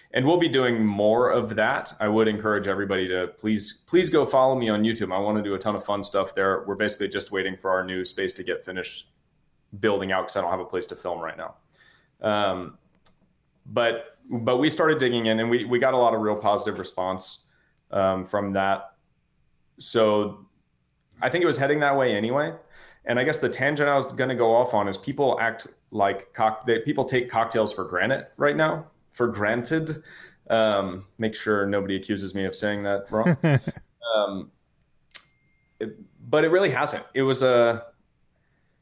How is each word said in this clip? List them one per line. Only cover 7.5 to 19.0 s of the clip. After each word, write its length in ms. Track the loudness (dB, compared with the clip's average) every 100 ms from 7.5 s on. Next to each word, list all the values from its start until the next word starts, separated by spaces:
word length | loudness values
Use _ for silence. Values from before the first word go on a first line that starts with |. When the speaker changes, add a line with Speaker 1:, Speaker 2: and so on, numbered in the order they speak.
| -6
Speaker 1:
for 120 | -2
our 120 | -2
new 220 | -2 -6 -8
space 260 | -4 -6
to 100 | -6
get 200 | -8 -8
finished 460 | -8 -10 -10 -14 -20 _ _ _ _ _ _ -4
building 320 | -2 0 0
out 140 | -2 -2
'cause 100 | -4
I 40 |
don't 100 | -2
have 100 | -4
a 40 | -4
place 200 | -6 -8
to 100 | -10
film 240 | -8 -6
right 160 | -8 -10
now. 200 | -14 -16 _ _ -20 _ _ _
Um, 560 | -2 0 0 -2 -8 -16 _ _ -20 _ _ _ _ _ -6
but, 520 | 0 0 0 -8 _ -8
but 280 | -4 0 2
we 120 | 2
started 300 | 2 2 4
digging 260 | 2 2 2
in, 160 | 2
and 80 | 2
we, 160 | 0 2
we 140 | 2
got 140 | 2
a 40 | 4
lot 160 | 4
of 80 | 4
real 160 | 0 0
positive 420 | 0 0 -2 -6
response, 640 | -8 -6 -4 -4 -8 -14 _ _ _ _ _
um, 340 | 0 2 0 -2
from 280 | -4 -2
that. 400 | 0 0 -2 -4 _